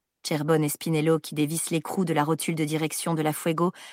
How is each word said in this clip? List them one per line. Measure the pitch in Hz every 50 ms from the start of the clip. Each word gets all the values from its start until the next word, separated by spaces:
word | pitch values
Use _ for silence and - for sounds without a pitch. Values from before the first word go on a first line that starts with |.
| _ _ _ _ -
Cerbone | - 170 147 147 156 165 156 156
et | 147
Spinello | - - - 170 160 151 151 160 165 156
qui | - - 151
dévissent | 147 151 147 165 160 - -
l'écrou | 170 160 - - - 196 185
de | 160 156
la | 147 147
rotule | 156 160 156 - - 165
de | 156 156
direction | 147 156 151 160 151 - - - 175 165
de | 156
la | 156 151 147
Fuego | - - 170 160 156 175 180 - - - -